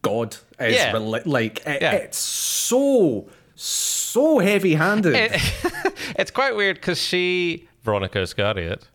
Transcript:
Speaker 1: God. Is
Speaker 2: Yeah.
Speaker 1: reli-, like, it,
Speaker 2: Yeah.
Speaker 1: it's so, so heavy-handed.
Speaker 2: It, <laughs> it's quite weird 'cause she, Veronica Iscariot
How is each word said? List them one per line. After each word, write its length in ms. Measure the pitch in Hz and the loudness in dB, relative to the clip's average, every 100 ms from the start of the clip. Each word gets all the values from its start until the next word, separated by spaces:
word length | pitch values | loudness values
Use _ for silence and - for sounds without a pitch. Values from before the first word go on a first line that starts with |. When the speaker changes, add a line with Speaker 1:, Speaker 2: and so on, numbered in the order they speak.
Speaker 1:
God. 340 | 151 107 117 - _ _ | -2 -2 -4 -8 _ _
Is 160 | 123 | 0
Speaker 2:
Yeah. 180 | 247 147 | 2 2
Speaker 1:
reli-, 320 | 113 110 110 | 0 -2 -4
like, 400 | - 139 113 - - | 0 0 0 -4 -6
it, 140 | 143 | -2
Speaker 2:
Yeah. 120 | 160 | 0
Speaker 1:
it's 260 | 107 - - | 0 -2 -8
so, 1080 | - - - - - 247 277 262 180 110 - - _ | -6 -4 -4 -4 0 2 4 4 4 2 -8 -20 _
so 880 | - - - - - - 226 294 302 | -14 -6 -4 -2 -4 -2 2 4 4
heavy-handed. 760 | 190 202 190 156 170 214 185 | 4 2 2 2 2 2 2
Speaker 2:
It, 260 | 139 226 185 - - 359 - | 2 2 0 -2 -2 -6 -2
<laughs> 380 | 381 - - - | -6 -4 -10 -4
it's 120 | - | -4
quite 220 | - 269 220 | 0 -2 2
weird 260 | 196 185 | 0 0
'cause 180 | - 170 | -2 -2
she, 680 | - 180 180 180 175 160 - _ | 0 0 0 0 -2 -4 -10 _
Veronica 360 | - 104 95 104 | -2 0 0 -2
Iscariot 640 | 92 - 101 101 85 98 - | -2 0 0 0 -4 -6 -10